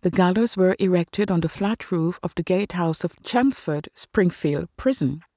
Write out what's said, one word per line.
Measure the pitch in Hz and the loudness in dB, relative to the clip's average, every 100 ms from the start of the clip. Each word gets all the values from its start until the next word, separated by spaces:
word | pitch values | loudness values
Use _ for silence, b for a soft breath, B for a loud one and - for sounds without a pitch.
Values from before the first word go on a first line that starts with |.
the | 180 | 0
gallows | 165 180 190 233 - | 2 2 4 0 2
were | 185 - | 2 2
erected | 190 180 170 - 202 | 2 2 0 -2 0
on | 180 | 0
the | 160 | 0
flat | - 196 220 - | -2 -2 -2 -4
roof | 175 160 180 | -2 -2 -2
of | 175 - | -8 -6
the | |
gatehouse | 165 185 202 180 170 160 | 0 0 0 -2 -2 0
of | 170 - | -4 -6
Chelmsford | - 254 262 254 - 151 147 - | -2 2 2 0 -4 -6 -6 -14
Springfield | - - 180 - 156 143 165 _ | -4 2 2 2 -2 -2 -6 _
Prison. | 262 262 135 143 _ | -2 0 -2 -4 _